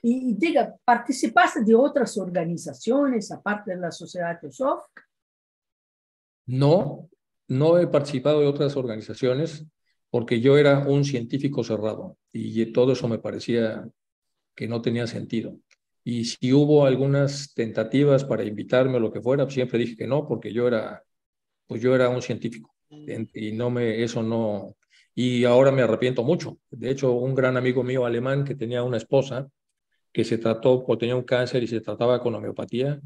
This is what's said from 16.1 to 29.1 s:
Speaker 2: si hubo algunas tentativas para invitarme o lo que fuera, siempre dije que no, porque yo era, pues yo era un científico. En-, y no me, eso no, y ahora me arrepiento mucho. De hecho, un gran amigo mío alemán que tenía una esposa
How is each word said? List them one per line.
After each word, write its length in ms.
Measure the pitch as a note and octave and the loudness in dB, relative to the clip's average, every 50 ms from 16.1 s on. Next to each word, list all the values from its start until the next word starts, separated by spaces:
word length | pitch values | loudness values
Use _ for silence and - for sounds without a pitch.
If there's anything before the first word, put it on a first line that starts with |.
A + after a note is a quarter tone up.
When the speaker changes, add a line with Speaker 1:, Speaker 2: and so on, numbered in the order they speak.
| A#2+ A#2 A2+ | -6 -4 -6
Speaker 2:
si 280 | A#2 - - - B2 C3 | -6 -8 -4 0 2 4
hubo 320 | C#3+ D3 C#3+ D3+ D3 C#3+ | 4 6 6 6 6 6
algunas 680 | C3+ B2+ B2+ C3+ C#3 C#3 C#3 C#3 C#3 - - - - _ | 6 4 2 2 2 2 2 2 0 -2 -6 -12 -12 _
tentativas 680 | - A#2 A2 G#2 - A2 - - C3+ C#3+ C#3+ C#3 C3+ C#3 | -4 -4 -4 -2 -4 -4 0 2 4 4 6 4 4 2
para 180 | - A#2+ G#2+ G#2+ | 0 -2 -2 -2
invitarme 540 | G#2 G#2+ G#2 - - - B2+ C3 C3 C3 B2 | -4 -6 -8 -4 0 2 2 2 2 2 0
o 20 | |
lo 120 | A2+ G#2+ | 0 -2
que 100 | - G#2+ | -4 -4
fuera, 280 | G2+ A#2+ C3+ D3 C#3 C3 | -2 0 0 0 0 -2
siempre 300 | - C3 B2 A#2+ - A#2 | -2 -2 -2 0 0 -2
dije 160 | A#2+ A#2 - | -2 -2 -4
que 120 | - A#2 A2+ | -8 -4 -2
no, 200 | C3 D3 D3 - | -2 -2 -2 -2
porque 260 | B2 G#2+ - G#2+ G#2 | -6 -6 -6 -6 -2
yo 140 | A#2 A#2+ B2 | 0 0 2
era, 360 | A#2+ A2 G#2+ G2+ G2 - _ _ _ _ _ _ _ _ _ _ _ _ _ _ | 0 0 -2 -6 -10 -14 _ _ _ _ _ _ _ _ _ _ _ _ _ _
pues 140 | B2 A2 | -10 -2
yo 140 | A2+ B2+ C3 | 2 2 4
era 140 | B2+ B2+ B2 | 4 4 2
un 120 | B2 B2+ | 2 -2
científico. 540 | A#2+ - A#2+ - - A2+ A#2 - - _ _ _ _ _ | -4 -6 -8 -6 -6 -8 -10 -10 -20 _ _ _ _ _
En-, 400 | D3 D3+ D3+ - - - A2+ - _ | -20 -20 -14 -12 -10 -10 -10 -10 _
y 200 | A2+ G#2+ G#2+ G#2+ | -10 -8 -8 -6
no 160 | A2 B2 B2 | -4 -4 -2
me, 340 | B2 B2 A#2+ A2+ G#2+ A2+ A#2 | -2 0 0 0 0 0 -2
eso 180 | A2+ A#2 A#2 | -2 -2 -4
no, 540 | A2+ A2+ A#2 A2+ A2+ G#2+ G#2 G2+ F#2+ G2 - _ _ _ _ _ _ _ _ | -4 -2 -2 -2 -2 -2 -4 -4 -8 -12 -18 _ _ _ _ _ _ _ _
y 300 | - B2 B2 B2 A#2+ A#2+ | -2 -2 0 2 2 4
ahora 260 | A#2+ B2 B2 C3+ C#3 | 6 6 8 6 6
me 100 | C3+ B2 | 6 4
arrepiento 420 | B2 A2 A2 A2+ A#2+ B2+ B2+ B2 A#2 | 2 2 2 2 0 0 0 0 0
mucho. 360 | C3+ F3 F3 - - - _ _ _ | 0 0 0 -2 -8 -12 _ _ _
De 220 | - B2 A2+ A#2+ | -16 -10 -6 -4
hecho, 220 | C#3 C#3 C#3+ B2+ B2 | -4 0 0 0 0
un 200 | B2 B2 C3 C3+ | 0 0 -2 0
gran 200 | C3 B2+ B2+ B2+ B2 | 2 2 2 2 2
amigo 260 | B2 B2+ B2 C3 B2+ | 0 0 0 0 0
mío 220 | B2 B2+ C3 B2 | 0 0 0 0
alemán 380 | A#2+ A#2 A#2 A#2+ C3 C#3 C#3+ C#3 | 0 -2 -2 -2 -2 -2 -2 -2
que 120 | C#3 - | -4 -4
tenía 280 | C#3+ A2 A#2 B2 B2 A#2+ | -6 -6 -4 -4 -2 -2
una 140 | B2+ B2 A2 | -2 -2 -4
esposa 520 | A2+ _ | -4 _